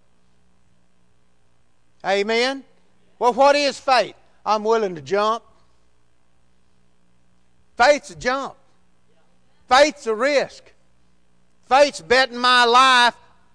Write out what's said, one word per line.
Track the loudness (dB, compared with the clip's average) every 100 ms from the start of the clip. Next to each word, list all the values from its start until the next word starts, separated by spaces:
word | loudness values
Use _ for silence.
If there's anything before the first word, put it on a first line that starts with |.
| _ _ _ _ _ _ _ _ _ _ _ _ _ _ _ _ _ _ _ _ -4
Amen? | -4 -2 -2 -4 -6 -14 _ _ _ _ _
Well, | -4
what | 2 2 2
is | -2 -6
faith? | -2 -2 -2 -8 _ _ -6
I'm | -4
willing | -2 -2 -2
to | -8
jump. | -6 -4 -4 -6 -10 _ _ _ _ _ _ _ _ _ _ _ _ _ _ _ _ _ _ _ _ _ _ 0
Faith's | 2 2 -2
a | -10
jump. | -6 -6 -8 -14 _ _ _ _ _ _ _ _ _ _ _
Faith's | 2 2 0 -8
a |
risk. | -4 -2 -2 -4 -10 -20 _ _ _ _ _ _ _ _ _ _
Faith's | 2 2 -2
betting | -2 0 0 -2
my | 0 2
life, | 2 4 4 4 2 -2 -14 _ _